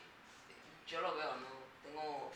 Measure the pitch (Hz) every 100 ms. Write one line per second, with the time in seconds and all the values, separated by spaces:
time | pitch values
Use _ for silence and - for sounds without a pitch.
0 | - - - - - - - - - 165
1 | 180 156 156 131 131 131 127 - 139 151
2 | 151 143 -